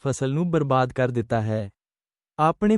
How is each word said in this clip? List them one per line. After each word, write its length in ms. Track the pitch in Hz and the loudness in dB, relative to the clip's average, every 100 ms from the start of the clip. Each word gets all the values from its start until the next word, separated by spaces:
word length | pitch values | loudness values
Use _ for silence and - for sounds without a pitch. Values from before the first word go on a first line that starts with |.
ਫਸਲ 280 | 139 - 135 | -4 -2 -2
ਨੂੰ 180 | 143 175 | -2 0
ਬਰਬਾਦ 420 | 165 143 131 127 | 0 2 2 0
ਕਰ 160 | - 123 | 0 -2
ਦਿੱਤਾ 320 | 120 113 117 | -2 -2 -2
ਹੈ। 300 | 110 110 101 - _ _ _ _ _ - | -2 -4 -6 -12 _ _ _ _ _ -2
ਆਪਣੇ 380 | 156 165 208 | 0 2 2